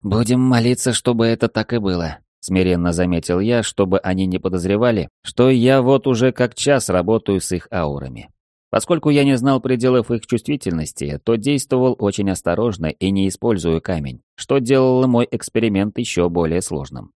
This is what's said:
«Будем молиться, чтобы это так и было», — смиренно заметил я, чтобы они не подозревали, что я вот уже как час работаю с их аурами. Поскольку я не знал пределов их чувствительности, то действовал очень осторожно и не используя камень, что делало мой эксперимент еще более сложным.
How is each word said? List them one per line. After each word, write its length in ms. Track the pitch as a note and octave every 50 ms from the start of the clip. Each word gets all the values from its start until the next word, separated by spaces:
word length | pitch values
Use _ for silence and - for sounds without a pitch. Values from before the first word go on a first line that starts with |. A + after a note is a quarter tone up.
«Будем 400 | _ G#2 F#2+ A2 A#2 A2 B2+ B2+
молиться, 520 | B2+ C3 B2+ A#2+ A2+ A#2+ B2 - - C3+ A#2
чтобы 320 | - - B2 B2 A2+ A2+
это 220 | A#2 A2+ A2+ - A2+
так 260 | _ A2 A2 - A#2+
и 40 | A#2
было», — 420 | G#2 G2 F2+ F2 E2+ D#2+ D2 - _ _ _ _
смиренно 520 | - - F#2+ F#2 F2+ F#2 F2+ F2 F2 F2 E2+
заметил 480 | E2 F2+ F2+ F2 E2+ D#2 - F2+ F2+
я, 220 | G2 A2 A#2+ A#2+ G#2+
чтобы 360 | - - - G2+ F#2 F#2 G2
они 280 | - F#2 F#2 F#2 F#2+
не 120 | F#2 F2+ F2+
подозревали, 720 | - F#2 F2+ F#2 E2+ F#2 G2+ G#2 A#2 B2 A#2 G2+ D#2+ - _ _ _
что 280 | - - - A#2+ C3
я 320 | C3 B2 A#2 B2+ C3+ C3+ B2+
вот 240 | B2 C#3 C3+ -
уже 260 | C#3 B2+ A2 B2 C3 A#2+
как 220 | - B2 A#2+ -
час 340 | - - C#3+ C#3+ C3 - -
работаю 540 | F#2+ F2+ F2 F#2 A2+ A2+ - - G2 F#2 -
с 100 | - F#2
их 160 | F2 - -
аурами. 600 | - F#2+ E2+ D2+ C#2+ C#2 C2+ C2 B1 A1+ A1 - _ _ _ _ _ _ _ _
Поскольку 380 | - - - - F3 D#3+ - D3+
я 160 | C#3+ C#3+ C#3
не 120 | C#3 C3+
знал 240 | B2 A#2 C#3 C3+ C3
пределов 500 | A2+ B2+ B2+ A#2+ A#2 B2+ B2+ B2+ A2 -
их 160 | B2 A2+ -
чувствительности, 920 | _ - A2+ - - D3 C#3 - F#2+ F2 D#2+ D#2 D2 - - - C#2+ D2 C#2+ _
то 120 | - A#2
действовал 600 | A#2 G2+ C3+ C#3+ C#3 - - - B2+ B2+ C3 A#2+ -
очень 320 | A2 G2+ G2 - G2+ G2
осторожно 560 | F#2+ - - - E2+ F#2 A2 A#2+ G#2 E2+ E2
и 240 | D#2 D2+ _ - F#2+
не 180 | G2 G2 F#2+ G2
используя 520 | F#2 - - A#2 A2+ F#2 D#2 E2+ D#2+ E2
камень, 400 | - - F#2 E2 D2 C2+ B1 A#1+ _ _ _
что 240 | - - _ C3+ C#3
делало 480 | B2+ A2+ C3+ C3+ C3 C3 B2+ B2+ C3
мой 200 | C3 B2 A#2+ A#2+ -
эксперимент 680 | - A2 - - _ A2+ A2 A2+ G2+ G2 G2 G#2+ G2+ -
еще 300 | A#2+ - - - F2 F2
более 320 | E2+ F2 E2+ D#2+ D#2+ F2
сложным. 520 | F#2 - E2+ D2 C2+ - C#2 B1 G1+ - _